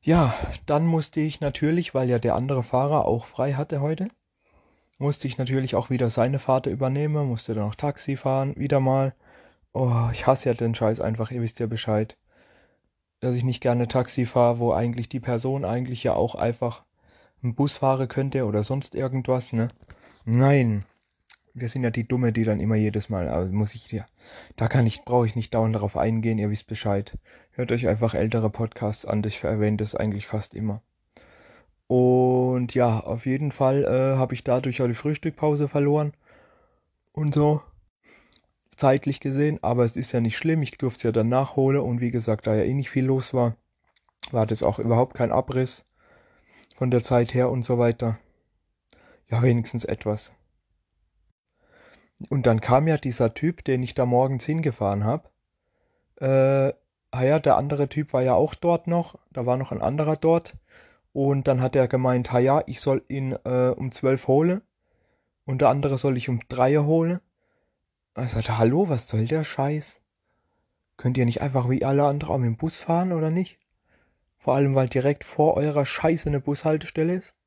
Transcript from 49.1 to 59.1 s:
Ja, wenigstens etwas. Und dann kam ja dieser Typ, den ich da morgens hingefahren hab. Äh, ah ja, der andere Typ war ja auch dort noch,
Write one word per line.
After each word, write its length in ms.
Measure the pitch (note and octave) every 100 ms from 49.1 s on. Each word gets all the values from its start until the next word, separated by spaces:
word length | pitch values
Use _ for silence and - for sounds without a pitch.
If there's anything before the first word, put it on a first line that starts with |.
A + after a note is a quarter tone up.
| _ _
Ja, 140 | A#2
wenigstens 420 | B2 A#2 A2 A#2+
etwas. 480 | - G#2 G#2+ G#2 - _ _ _ _ _ _ _ _ _ _ _ _ _ _ _ - - _ _ -
Und 180 | C#3+ B2
dann 140 | A2+
kam 280 | A#2 B2+ D#3+
ja 100 | D3+
dieser 360 | C3+ A#2 A#2+
Typ, 300 | - D#3 E3+
den 180 | - B2+
ich 120 | B2+
da 120 | - B2
morgens 380 | B2 C3 C3
hingefahren 600 | - D#3+ D3 A#2 G2+ G2+
hab. 260 | G#2+ D3 _ _ _ _ _ _ _ _ _ -
Äh, 520 | C3+ C3+ C3+ C3+ C3+ - _ _ _
ah 120 | B2+
ja, 160 | B2+ D3+
der 180 | D3 -
andere 320 | C#3+ D3 C#3+
Typ 240 | D3 D3
war 100 | C3
ja 120 | B2+
auch 200 | G2+ D3
dort 320 | - E3+ E3+ -
noch, 320 | E3+ E3